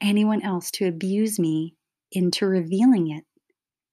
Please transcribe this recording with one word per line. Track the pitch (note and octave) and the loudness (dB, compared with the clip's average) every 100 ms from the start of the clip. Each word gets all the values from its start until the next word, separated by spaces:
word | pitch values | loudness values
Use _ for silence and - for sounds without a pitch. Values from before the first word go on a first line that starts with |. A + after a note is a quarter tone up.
anyone | G3+ G#3 G#3+ G#3+ | 0 2 2 0
else | G#3+ F3+ - | -2 -4 -6
to | - F#3+ | -4 -4
abuse | E3 F#3+ G3+ A3 G#3 | -2 -2 -2 -2 0
me | E3 D#3 E3 - _ _ _ | 0 -2 -4 -10 _ _ _
into | F#3+ F3+ - G3+ | -2 0 0 0
revealing | F#3+ E3 F#3+ B3+ A3+ E3 | 0 0 2 4 4 2
it. | D3+ - _ _ _ _ _ _ | -6 -14 _ _ _ _ _ _